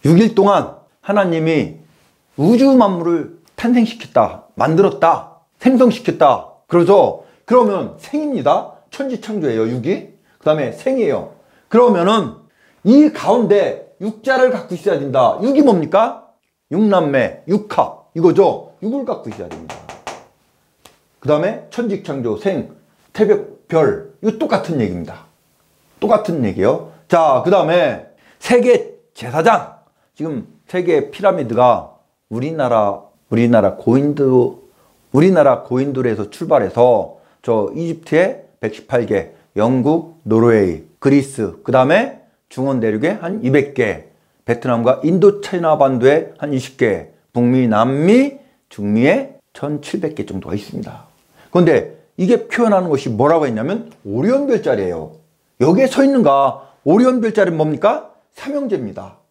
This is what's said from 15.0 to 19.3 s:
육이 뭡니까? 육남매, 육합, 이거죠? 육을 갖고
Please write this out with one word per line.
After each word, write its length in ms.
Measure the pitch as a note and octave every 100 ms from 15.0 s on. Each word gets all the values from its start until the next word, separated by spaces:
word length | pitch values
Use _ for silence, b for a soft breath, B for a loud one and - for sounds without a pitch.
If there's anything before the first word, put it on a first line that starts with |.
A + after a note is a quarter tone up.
| C#3 C3 A#2+ -
육이 200 | A3 C#4
뭡니까? 640 | C#4+ F#3+ D3 F#3+ A#3 - _ _ _ _ _
육남매, 720 | D#3+ G#3+ F#3+ D#3 C3+ A2 - -
육합, 640 | G3+ - - B2+ - _
이거죠? 580 | E3 E3 F3 F3+ A2 - _
육을 220 | G3+ C#4
갖고 260 | B3 A3+ A#2+